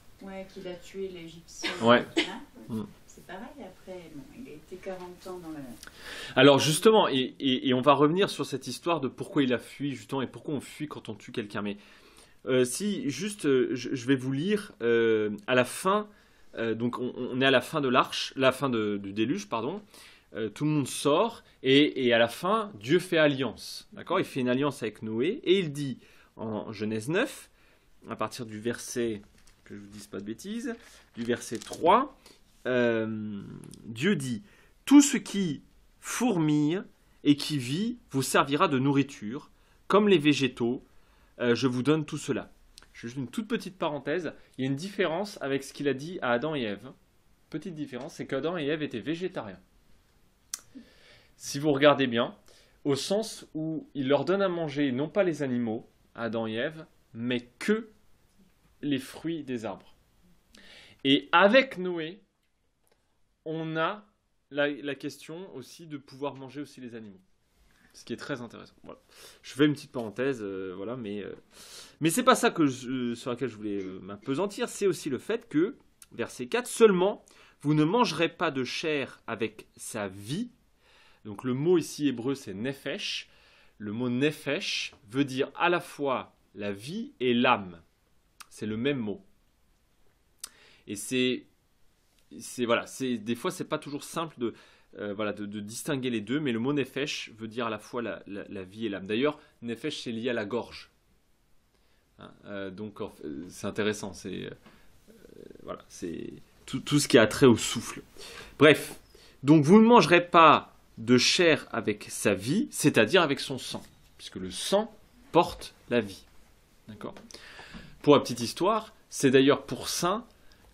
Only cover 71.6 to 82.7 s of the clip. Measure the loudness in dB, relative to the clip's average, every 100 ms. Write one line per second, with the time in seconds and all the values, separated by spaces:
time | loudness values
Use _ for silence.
71.6 | -20 -20 -20 -2 0 2 4 4 4 2
72.6 | 0 0 -4 -4 -2 -4 -6 -6 -6 -6
73.6 | -6 -6 -8 -10 -12 -10 -6 -2 -4 -4
74.6 | -6 -2 0 0 -4 -6 -4 -6 -2 0
75.6 | 0 -2 _ _ -14 -8 -8 -8 -4 -4
76.6 | -2 6 8 8 2 -2 -10 -20 -20 _
77.6 | 0 2 4 4 2 2 -2 0 -2 -2
78.6 | -4 -4 -4 -4 -4 -10 -6 -4 -4 -6
79.6 | -20 -18 -10 -6 -6 -8 -8 -6 -6 -10
80.6 | _ _ _ _ _ _ -14 -8 -4 -2
81.6 | 2 2 0 -2 -2 0 -4 -6 -8 -8
82.6 | -8